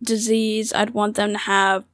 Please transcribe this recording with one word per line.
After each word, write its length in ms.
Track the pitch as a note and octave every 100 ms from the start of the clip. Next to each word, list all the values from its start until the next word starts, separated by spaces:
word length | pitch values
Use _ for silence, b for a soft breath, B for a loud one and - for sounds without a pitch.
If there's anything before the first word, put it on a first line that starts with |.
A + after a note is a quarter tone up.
disease, 720 | A#3+ A3 A3+ A3+ A3 G#3+ A3
I'd 180 | - G#3+
want 260 | A3 G#3 G#3
them 160 | G#3
to 60 | G#3
have 460 | - G3 G3 F#3+ -